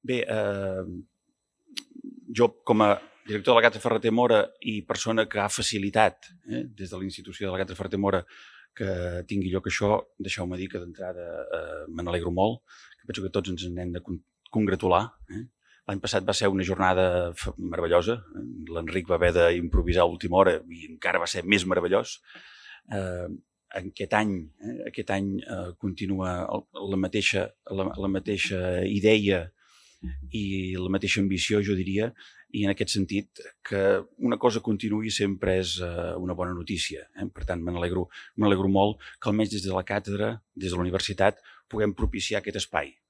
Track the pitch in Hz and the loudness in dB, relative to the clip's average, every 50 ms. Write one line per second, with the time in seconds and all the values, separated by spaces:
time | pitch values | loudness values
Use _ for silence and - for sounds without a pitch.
0 | - 120 127 120 - - 110 110 104 101 101 98 98 95 95 95 92 90 90 87 | -4 -2 -2 -2 0 0 0 0 0 0 -2 -2 -4 -4 -4 -6 -6 -8 -10 -12
1 | - _ _ _ _ _ _ _ _ _ _ _ _ _ 277 - - _ _ - | -14 _ _ _ _ _ _ _ _ _ _ _ _ _ -14 -14 -14 _ _ -16
2 | - - - - - - 117 110 120 117 - _ _ - 113 107 107 104 101 - | -16 -16 -16 -16 -16 -8 2 4 4 4 2 _ _ 2 4 6 8 6 6 4
3 | - - _ _ _ - 104 104 - - 123 117 113 117 113 110 - 120 113 107 | 0 -16 _ _ _ -6 -6 0 4 6 6 8 8 6 4 4 -2 0 0 2
4 | 98 113 110 117 123 127 117 107 101 - - _ - 110 110 104 98 - 120 - | 2 2 4 4 6 6 6 6 4 2 -4 _ -6 -4 -4 -4 -4 -4 -4 -2
5 | - 113 110 110 110 107 - 104 101 104 - - - - - 104 98 101 98 110 | -2 0 2 2 0 0 0 -2 0 0 0 -2 -2 -2 -2 -2 -2 2 4 6
6 | 110 95 - _ - - - _ _ - 110 123 123 127 107 98 95 90 98 92 | 6 6 4 _ -20 -20 -20 _ _ -8 -8 -8 -8 -10 -12 -14 -12 -10 -8 -8
7 | 95 98 95 - - 98 95 - 104 95 92 92 95 90 90 - 95 92 95 98 | -8 -8 -8 -10 -14 -16 -10 -6 -4 -4 -2 -2 -4 -4 -6 -8 -6 -4 -2 0
8 | 101 98 95 90 87 _ - - - - - - - _ _ - 113 95 92 90 | 2 2 2 2 -2 _ -18 -20 -20 -20 -20 -20 -20 _ _ -6 -4 -4 -2 -2
9 | 90 90 87 87 90 - 104 101 90 92 90 95 - - - - 107 101 107 101 | -4 -4 -4 -6 -6 -4 -4 -2 -2 0 -2 -2 -2 -2 -2 2 2 4 2 2
10 | - _ _ _ 92 95 - - 90 90 90 90 95 92 - 95 90 87 80 - | 0 _ _ _ -8 -8 -6 -4 -4 -6 -6 -6 -8 -8 -8 -10 -10 -10 -12 -12
11 | 92 90 90 90 87 85 82 80 - - - 82 80 78 78 76 78 80 80 82 | -10 -10 -10 -10 -10 -10 -10 -10 -8 -6 -6 -6 -6 -8 -10 -12 -10 -10 -8 -6
12 | 87 87 87 87 85 87 87 90 95 110 120 120 _ _ - - - - - _ | -4 -2 -2 -2 -2 -2 0 2 2 0 0 -4 _ _ -20 -20 -20 -20 -20 _
13 | _ - 101 - 95 95 - 104 85 95 92 85 92 87 87 90 90 87 87 90 | _ -12 -10 -8 -8 -4 -4 -4 -2 -2 -6 -6 -6 -8 -6 -6 -6 -6 -8 -8
14 | - - 90 82 _ _ _ _ _ - - 113 107 95 95 92 - 92 87 92 | -8 -8 -10 -10 _ _ _ _ _ -4 0 0 2 2 0 0 2 4 4 4
15 | 110 - - _ - _ - 107 123 123 _ _ _ _ _ _ _ - 101 98 | 2 0 -10 _ -18 _ -12 -12 -12 -12 _ _ _ _ _ _ _ -6 -6 -4
16 | - - - 101 92 107 101 - 110 98 98 95 92 90 95 90 95 92 92 92 | -4 0 0 2 2 2 0 2 2 2 2 2 0 -2 0 2 2 4 4 4
17 | 92 92 90 90 87 87 85 - - - - - - - - - 85 82 85 87 | 4 4 2 2 0 -2 -6 -6 -8 -8 -8 -6 -8 -6 -4 -2 0 4 4 4
18 | 85 104 117 117 98 - - - - 60 - - 78 82 82 85 82 82 82 95 | 4 2 -2 -4 -6 -14 -14 -14 -12 -12 -12 -12 -12 -8 -8 -6 -6 -2 -4 -4
19 | 87 - 90 82 87 87 82 87 85 85 87 87 87 80 - 90 85 90 85 92 | 0 2 2 4 4 6 8 8 6 6 6 4 0 2 2 2 2 4 4 6
20 | 87 87 87 - - 87 85 92 98 92 82 78 - 85 85 82 78 80 80 78 | 4 4 4 -2 -4 2 6 6 6 6 6 2 -4 -10 -16 -16 -16 -18 -16 -4
21 | - 90 87 90 85 - - 92 82 92 104 98 87 92 90 90 87 87 92 107 | -2 0 0 0 0 -2 -4 -4 2 4 4 4 4 2 2 2 2 4 2 2
22 | 123 - - - _ - - - - - - - - - - - _ - 110 98 | 2 -2 -10 -16 _ -20 -20 -20 -20 -20 -20 -20 -20 -20 -20 -20 _ -8 -6 -6
23 | 95 92 90 87 90 87 87 - _ _ _ _ _ _ - 95 90 95 - - | -4 -4 -6 -6 -8 -8 -10 -12 _ _ _ _ _ _ -10 -10 -10 -10 -8 -8
24 | 104 - - 107 107 104 98 90 78 76 _ _ - 110 123 - - - - - | -4 2 2 2 2 2 -2 -4 -6 -12 _ _ -12 -12 -10 -10 -10 -10 -8 -8
25 | 107 - 98 98 98 98 98 95 - - - 95 90 90 90 _ - 101 92 - | -4 -2 -2 -2 0 -2 -4 -4 -6 -6 -8 -8 -8 -8 -10 _ -6 -6 -4 -4
26 | 104 95 98 92 92 92 90 87 87 - - - - _ _ 78 95 98 98 95 | -4 -4 -2 -2 -2 -4 -4 -4 -4 -4 -6 -6 -8 _ _ -10 -6 -2 -2 0
27 | 95 92 - 107 98 - - 95 - - _ _ _ - 98 95 95 95 - - | -2 0 0 0 0 2 0 0 -2 -4 _ _ _ -8 -4 -4 -4 -4 -4 -4
28 | 95 98 95 95 92 - 104 92 - - 98 92 90 92 90 90 92 95 104 101 | -4 -2 -2 -2 -2 -4 -2 -2 -2 -2 -2 -2 -2 -2 -2 0 0 0 0 4
29 | 92 107 110 107 101 98 95 87 85 87 _ _ _ _ _ - _ _ _ _ | 6 6 6 6 6 4 2 2 0 -8 _ _ _ _ _ -20 _ _ _ _
30 | - - 67 - - - - 113 101 98 98 95 95 92 92 92 90 90 95 98 | -10 -8 -8 -8 -10 -8 -6 -6 -4 -4 -4 -4 -4 -4 -4 -4 -2 -2 -2 0
31 | 104 98 - 104 98 95 95 90 - - 107 104 101 104 101 92 92 92 95 101 | 0 0 0 0 2 0 0 -2 0 2 2 2 2 2 0 -2 -2 -2 -2 -2
32 | 110 120 - _ - - - - - _ - 113 101 98 98 - 110 - - 101 | -2 -2 -6 _ -20 -20 -20 -20 -20 _ -4 -2 0 0 0 -2 -2 -2 0 -2
33 | 95 - 101 101 101 _ _ - - - _ _ _ - 104 98 98 98 101 92 | -2 0 -2 -4 -4 _ _ -20 -20 -20 _ _ _ -4 -2 2 4 4 4 2
34 | - _ _ - 127 120 117 113 - 123 107 113 - 113 107 98 - 107 104 107 | 0 _ _ -2 0 0 0 4 2 2 2 2 -2 -2 -2 -2 -2 -2 -2 -2
35 | 107 110 101 - 104 98 98 95 - 95 92 92 92 87 85 90 90 87 85 87 | -2 -4 -2 0 0 -2 -2 -2 0 0 2 0 0 -2 -4 -6 -6 -6 -6 -6
36 | 85 85 82 87 90 90 87 87 90 90 90 87 85 82 101 85 - - 98 - | -6 -6 -6 -6 -6 -6 -4 -4 -4 -4 -4 -8 -6 -6 -4 -4 -4 -6 -6 -12
37 | - _ _ - 98 90 _ - - - 90 85 82 85 87 87 87 87 90 92 | -14 _ _ -10 -10 -10 _ -8 -6 -4 -4 -4 -4 -4 -4 -2 -2 -2 -2 -2
38 | 87 - - - - - _ - 104 104 98 95 98 98 98 98 98 104 104 - | -4 -6 -10 -20 -20 -14 _ 2 4 4 4 4 4 4 4 4 4 4 2 -4
39 | - - - _ - 113 104 107 107 104 107 101 92 95 92 95 92 - 101 104 | -12 -20 -18 _ -2 0 2 2 0 0 -2 -4 -4 -2 -2 -2 -2 -2 -4 -4
40 | - 101 101 98 107 110 117 110 _ _ _ - 92 92 90 90 90 90 90 95 | -2 -2 -2 -2 -2 -2 -4 -6 _ _ _ -6 -4 -2 -2 0 -2 0 0 -2
41 | - - 98 - 98 101 - - _ - - - _ _ - 107 107 104 98 - | -2 -2 0 4 4 4 4 0 _ -20 -20 -20 _ _ -2 0 0 0 2 0
42 | 110 - - 101 92 - 107 101 - 104 - 107 - - - 82 71 69 - _ | -2 0 0 -2 -4 -2 -4 -4 -4 -4 -4 -4 -6 -2 -2 -2 -2 -2 -12 _
43 | _ | _